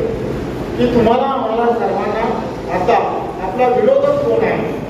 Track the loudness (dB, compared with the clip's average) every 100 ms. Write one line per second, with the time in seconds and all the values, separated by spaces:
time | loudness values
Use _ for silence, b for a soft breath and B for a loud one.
0 | -2 -4 -4 -6 -6 -6 -6 0 2 4
1 | 4 4 0 -2 -2 0 2 0 0 -2
2 | -2 -2 -2 -2 -6 -8 -4 -2 2 2
3 | 2 -4 -6 -6 -6 0 2 4 4 4
4 | 4 2 2 2 0 -2 -4 -6